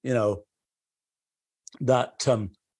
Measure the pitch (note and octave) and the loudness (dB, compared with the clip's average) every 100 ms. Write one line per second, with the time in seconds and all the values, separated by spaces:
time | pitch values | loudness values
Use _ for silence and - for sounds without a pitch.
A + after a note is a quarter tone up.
0 | C3 B2 G#2 G2+ - _ _ _ _ _ | -4 0 0 -2 -10 _ _ _ _ _
1 | _ _ _ _ _ _ - - B2 B2+ | _ _ _ _ _ _ -20 -6 0 2
2 | - - C#3 A2+ G2 _ _ | 0 -4 0 0 -2 _ _